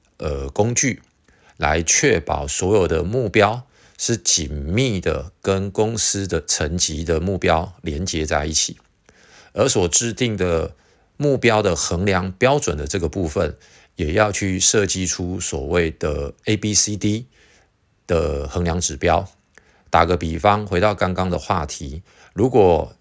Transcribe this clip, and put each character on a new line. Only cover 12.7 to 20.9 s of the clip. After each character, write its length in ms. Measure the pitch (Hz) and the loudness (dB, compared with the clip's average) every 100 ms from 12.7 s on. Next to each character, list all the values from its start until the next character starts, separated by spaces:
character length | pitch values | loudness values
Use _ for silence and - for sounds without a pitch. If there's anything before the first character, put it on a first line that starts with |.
| 78 | -4
的 100 | 71 | -4
这 140 | 98 | -4
个 80 | 80 | -4
部 200 | 98 82 | -2 -2
分， 300 | 95 78 - _ - _ - | -2 -2 -4 _ -20 _ -6
也 160 | 78 | -2
要 200 | 98 107 | 2 0
去 280 | 95 98 92 | 0 -2 0
设 260 | - 110 95 | 2 2 0
计 220 | 95 90 | -2 -4
出 320 | - 90 92 | -4 -4 -6
所 260 | - 73 67 | -6 -6 -2
谓 240 | 87 82 | 0 0
的 420 | - 80 73 71 - | -2 -4 -4 -6 -8
A 140 | - 104 | -4 -2
B 160 | 107 | 0
C 240 | 98 - 104 | 0 -2 -2
D 300 | 107 110 127 _ _ _ _ _ _ _ - | -2 -2 -6 _ _ _ _ _ _ _ -2
的 420 | 85 76 71 71 | 0 0 -2 -4
衡 180 | 87 87 | -2 -2
量 160 | 87 | -2
指 160 | 85 73 | -4 -2
标。 300 | 87 85 92 _ _ _ _ _ - | 2 2 0 _ _ _ _ _ 0
打 160 | 80 85 | 2 2
个 120 | 87 | 2
比 200 | 82 82 | -2 0
方， 300 | 104 104 101 | 2 2 0
回 140 | 90 | 0
到 120 | 104 | 2